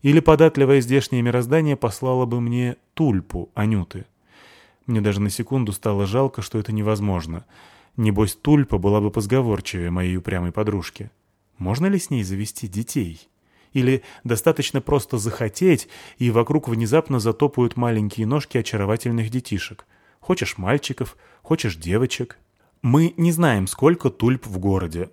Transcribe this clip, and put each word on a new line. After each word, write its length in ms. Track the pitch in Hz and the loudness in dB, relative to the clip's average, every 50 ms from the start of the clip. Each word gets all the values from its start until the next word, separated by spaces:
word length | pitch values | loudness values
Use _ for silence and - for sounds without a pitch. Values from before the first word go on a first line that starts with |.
Или 180 | - 139 143 165 | 4 6 4 6
податливое 600 | 156 165 160 139 160 160 151 143 139 127 139 139 | 8 6 8 8 8 6 6 4 4 6 6 4
здешнее 400 | 120 120 131 139 127 - - 123 | 4 4 2 0 2 0 -2 0
мироздание 540 | 120 120 117 123 123 117 139 160 160 151 143 | 0 2 0 0 0 2 0 2 2 2 0
послало 500 | 131 - 113 101 - - 127 127 127 127 | 0 -2 -4 -4 -2 -2 -2 0 0 0
бы 160 | 123 123 120 | 0 -2 -2
мне 360 | 120 120 120 123 123 123 - _ _ _ _ | -2 -2 -2 -2 -2 -2 -4 _ _ _ _
тульпу 560 | - 160 143 107 95 87 _ - 90 87 - _ | -2 0 2 2 0 -2 _ -10 -10 -10 -8 _
Анюты? 520 | - 104 107 110 101 87 _ - 95 95 _ _ _ _ _ _ - - - - - _ _ _ _ _ | -2 -2 0 0 -2 -2 _ -10 -16 -16 _ _ _ _ _ _ -20 -20 -20 -20 -20 _ _ _ _ _
Мне 120 | - 120 110 | -4 -2 0
даже 220 | 101 107 101 101 | 0 0 0 2
на 80 | 104 101 | 0 -2
секунду 420 | 98 - 117 - 135 135 120 107 | -2 -4 -6 -4 -2 -2 -2 -2
стало 360 | 104 - - 110 101 98 101 | -4 -4 -2 -2 0 0 -2
жалко, 340 | 95 101 127 135 135 - - | 0 0 0 0 0 -2 -6
что 160 | 98 - - | -12 -6 -6
это 160 | 110 101 - 107 | -6 -6 -4 -4
невозможно. 720 | 107 104 107 110 101 104 104 95 87 80 80 82 82 - _ _ - - - - _ _ _ _ | -4 -2 -2 -2 -2 -2 -2 -2 -2 -4 -6 -10 -12 -12 _ _ -20 -20 -20 -20 _ _ _ _
Небось, 380 | - 113 107 101 98 110 98 - | 0 0 0 2 2 2 0 0
тульпа 440 | _ _ 143 151 147 139 - - 98 | _ _ 4 4 4 4 2 0 0
была 200 | 87 101 101 107 | 2 2 2 2
бы 120 | 104 104 | 2 0
позговорчивее 800 | 101 120 104 101 123 131 127 117 107 92 95 - - 92 85 87 | -2 -2 -2 0 0 0 2 2 -2 -2 -4 -6 -6 -6 -4 -4
моей 260 | 87 90 90 90 90 | -2 -2 -2 -2 -2
упрямой 340 | 92 87 - 92 90 87 87 | -4 -4 -4 -4 -2 -2 -4
подружки. 600 | 82 - 107 107 104 95 82 - _ - 101 110 _ _ _ _ _ _ _ _ _ _ | -2 -2 -2 -2 -2 -4 -6 -8 _ -14 -16 -16 _ _ _ _ _ _ _ _ _ _
Можно 260 | 92 90 107 131 165 | -4 -4 -2 0 0
ли 140 | 190 202 185 | 0 0 0
с 100 | - - | -2 -2
ней 140 | 147 123 104 | -4 -4 -2
завести 440 | 92 95 98 104 107 - - - | -4 -4 -6 -6 -8 -10 -12 -12
детей? 600 | 101 87 101 117 - - 143 104 85 82 - - _ _ _ _ _ _ _ _ _ _ | -8 -6 -8 -8 -4 -4 -4 -4 -4 -8 -14 -20 _ _ _ _ _ _ _ _ _ _
Или 300 | 135 123 127 135 131 - - - - _ | 0 2 2 2 0 -2 -8 -20 -12 _
достаточно 580 | 120 117 107 - 170 160 - 139 - - 135 | -4 -4 2 2 0 2 2 -2 -2 -2 -4
просто 360 | - - 143 139 - - - | -2 0 0 0 0 -2 -6
захотеть, 680 | 117 101 117 107 - 120 107 - - 180 185 165 - - _ - - - - - | -4 -4 -4 -4 -4 -6 -6 -4 0 2 4 4 2 0 _ -18 -20 -20 -20 -6
и 120 | _ 123 120 | _ 0 2
вокруг 360 | 110 117 117 - 147 147 139 | 2 2 2 2 0 -2 0
внезапно 520 | 123 117 113 117 104 123 160 156 - 135 123 | -2 -2 -2 0 2 2 2 2 2 -2 -2
затопают 580 | 104 113 110 - 147 143 - - 123 117 - | 0 -2 0 0 0 0 2 2 0 0 0
маленькие 500 | 120 120 120 113 110 104 104 - - 110 | 0 -2 0 0 0 -2 -2 -2 -4 -2
ножки 300 | 107 135 151 135 - - | 0 -2 -2 -4 -2 -4
очаровательных 720 | 123 110 - - 107 101 98 110 113 - 120 117 117 110 110 | -4 -4 -2 -4 -4 0 0 -2 -2 -2 -4 -2 -2 -2 -2
детишек. 560 | 117 127 - - 107 92 - - - - - _ _ _ _ _ _ _ | -4 -6 -4 -4 -6 -6 -6 -8 -14 -18 -20 _ _ _ _ _ _ _
Хочешь 380 | - - 185 - - - - | -4 -4 -2 -2 -2 -6 -6
мальчиков, 600 | - 90 92 127 143 - - 131 - 120 - - _ _ _ _ _ | -4 0 0 0 0 0 -6 -8 -8 -8 -10 -10 _ _ _ _ _
хочешь 340 | _ - 160 160 - 113 85 | _ -4 -2 -2 -2 -4 -6
девочек. 640 | 80 80 85 90 110 127 123 - - 127 - - _ _ _ _ _ _ _ _ _ | -4 -4 -2 0 0 0 0 -2 -6 -8 -10 -10 _ _ _ _ _ _ _ _ _
«Мы 320 | - 123 120 151 165 170 170 | 0 2 4 4 4 2 2
не 140 | - 165 175 | 0 0 0
знаем, 360 | 165 160 175 151 117 101 95 | 2 2 2 2 4 2 0
сколько 420 | 92 - - 127 151 175 170 - 131 | -2 -4 2 2 2 2 4 0 -2
тульп 360 | - - - 120 131 127 - | -2 0 0 0 0 0 -4
в 120 | 113 98 | -8 -8
городе», 520 | 92 92 101 95 92 87 82 78 85 90 - | -2 0 0 0 0 -2 -4 -6 -8 -8 -10